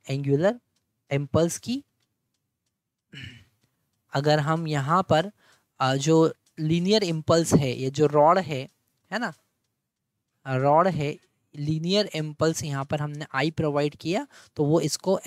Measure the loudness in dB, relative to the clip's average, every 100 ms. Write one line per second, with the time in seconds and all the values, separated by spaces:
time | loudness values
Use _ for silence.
0 | -6 -4 0 2 2 -2 _ _ _ _
1 | -6 -6 -2 0 0 -2 -8 -8 -10 _
2 | _ _ _ _ _ _ _ _ _ _
3 | _ -20 -18 -20 _ _ _ _ _ _
4 | _ -2 2 2 2 -2 -2 -2 0 0
5 | 2 2 0 -8 _ _ _ -4 -2 0
6 | 4 4 4 0 _ -6 -2 0 2 0
7 | 0 -2 2 2 4 2 2 -4 -4 0
8 | 2 6 6 4 0 -6 -10 _ _ _
9 | -12 -8 -8 -10 _ _ _ _ _ _
10 | _ _ _ _ -6 -2 2 4 2 0
11 | -4 -8 _ _ _ -8 -4 -4 -2 -2
12 | -2 -4 -6 -2 0 0 -4 -6 -4 -4
13 | -6 -8 -6 -2 -2 -2 -2 0 -2 -4
14 | -4 -4 -6 -14 -10 -2 2 2 0 -2
15 | -2 -2